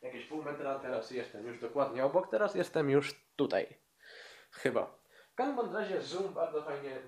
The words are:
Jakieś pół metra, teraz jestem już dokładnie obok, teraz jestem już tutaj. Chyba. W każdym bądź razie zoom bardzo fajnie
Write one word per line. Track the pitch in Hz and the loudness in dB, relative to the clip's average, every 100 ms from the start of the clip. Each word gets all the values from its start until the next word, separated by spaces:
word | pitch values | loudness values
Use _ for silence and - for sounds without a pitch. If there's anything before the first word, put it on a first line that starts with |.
Jakieś | 127 120 - | -12 -10 -8
pół | 151 | -6
metra, | 143 147 139 135 | -6 -4 -2 -2
teraz | 135 120 113 | -2 -4 -4
jestem | 127 113 107 117 | -6 -6 -8 -8
już | 120 | -6
dokładnie | 117 143 135 120 | -4 0 0 2
obok, | 135 165 185 | 2 4 4
teraz | 220 208 | 4 4
jestem | 196 175 165 143 | 2 0 2 6
już | 139 143 - _ - | 6 4 -2 _ 0
tutaj. | 135 92 - - _ _ - - - - - | 2 2 0 -4 _ _ -20 -18 -18 -20 -20
Chyba. | - 131 113 - - _ - - | -2 0 2 0 -6 _ -20 -8
W | |
każdym | - 269 254 | -2 0 0
bądź | 208 | -2
razie | 214 196 180 | -2 -2 -2
zoom | - 175 190 | -2 -4 -4
bardzo | 156 165 151 | 0 0 0
fajnie | 151 139 139 131 | -4 -4 -6 -8